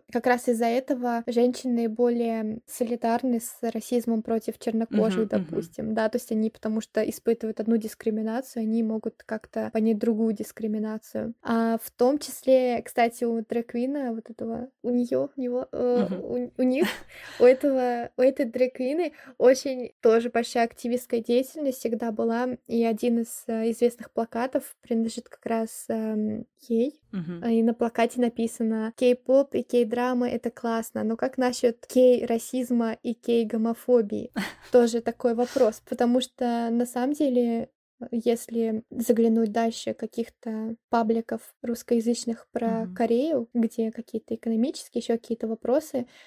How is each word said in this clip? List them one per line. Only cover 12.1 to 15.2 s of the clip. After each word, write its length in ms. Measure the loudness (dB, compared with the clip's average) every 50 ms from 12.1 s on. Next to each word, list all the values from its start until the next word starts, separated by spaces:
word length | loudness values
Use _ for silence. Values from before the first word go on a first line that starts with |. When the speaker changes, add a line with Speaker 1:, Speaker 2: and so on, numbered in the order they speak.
| 2 0
Speaker 1:
числе, 640 | -2 -8 -12 -4 2 4 4 6 6 2 0 -2 -4
кстати, 420 | -4 0 2 2 2 2 -2 -2
у 160 | -2 -2 -2 -4
дрэг-квина 720 | -4 -4 -4 -4 -4 -4 -4 -4 -2 -2 -4 -4 -4 -6
вот 160 | -8 -10 -14
этого, 400 | -12 -10 -8 -8 -6 -8 -10 -12 _ _ -4
у 80 | -2
неё, 380 | 0 0 0 0 0 0